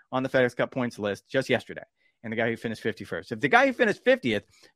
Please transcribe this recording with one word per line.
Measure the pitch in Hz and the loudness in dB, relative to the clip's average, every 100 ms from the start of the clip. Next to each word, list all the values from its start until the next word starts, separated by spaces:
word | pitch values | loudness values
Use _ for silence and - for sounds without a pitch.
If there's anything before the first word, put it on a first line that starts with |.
| - | -6
on | 127 | -4
the | 131 | 0
FedEx | 131 123 - | 2 2 2
Cup | 120 | -4
points | 135 120 - | -2 -4 -2
list | 104 98 - | -4 -4 -4
just | 135 131 | -2 0
yesterday | 113 - 85 - _ _ _ | 0 -2 -14 -16 _ _ _
and | 113 | -8
the | 110 | -2
guy | 113 | -2
who | 117 | -2
finished | 117 90 | -6 -6
fifty-first. | 113 - 98 85 - | -6 -6 -8 -10 -8
If | 110 | -4
the | 135 | 2
guy | 233 277 | 4 4
who | |
finished | 247 226 190 | 2 0 2
fiftieth | 240 254 123 104 - _ - | 2 2 2 -2 -4 _ -20